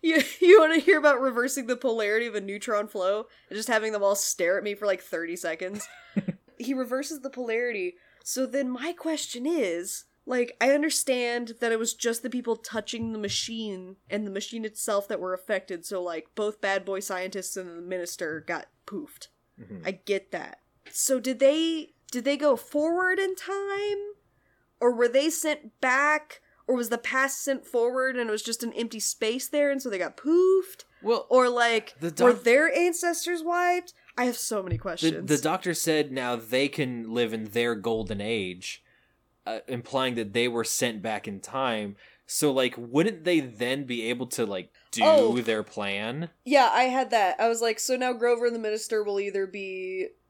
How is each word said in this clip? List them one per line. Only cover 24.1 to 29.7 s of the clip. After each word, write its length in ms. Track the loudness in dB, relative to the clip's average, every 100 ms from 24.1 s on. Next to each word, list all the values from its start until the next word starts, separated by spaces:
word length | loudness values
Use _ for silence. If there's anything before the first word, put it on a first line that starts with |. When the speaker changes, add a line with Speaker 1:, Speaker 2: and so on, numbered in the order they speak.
| -14 _ _ _ _ _ _
Speaker 1:
Or 140 | 0
were 140 | 4 4
they 240 | 4 2
sent 500 | 0 -2 -2 -6 _
back? 600 | 0 2 4 2 -2 -20 _ _ -2
Or 80 | -2
was 140 | 0
the 80 | -4
past 440 | -2 0 0 -2
sent 220 | -4 -4 -2
forward 520 | 0 0 0 -2 -2
and 120 | -2
it 20 |
was 120 | -4
just 180 | -4 -6
an 120 | -6
empty 260 | -4 -6 -4
space 480 | -6 -2 -2 -2 -2
there 240 | 0 2